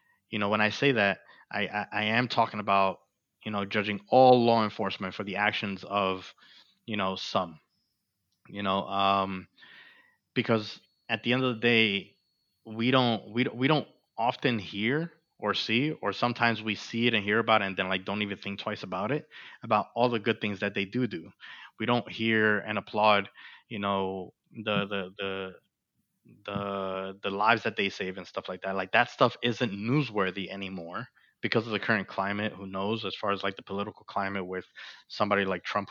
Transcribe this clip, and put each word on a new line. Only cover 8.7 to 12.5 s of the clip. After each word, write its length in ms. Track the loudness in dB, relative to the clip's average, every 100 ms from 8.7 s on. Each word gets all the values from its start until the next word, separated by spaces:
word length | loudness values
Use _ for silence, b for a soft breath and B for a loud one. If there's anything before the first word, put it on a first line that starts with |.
| 0 0
um, 600 | 2 4 4 2 -4 -10 _ B B B B B B _
because 480 | -4 0 0 -2 -12 _ _ -6
at 140 | -4
the 100 | 0
end 100 | 0
of 120 | 0 0
the 60 |
day, 560 | 4 6 6 2 -4 _ _ _ _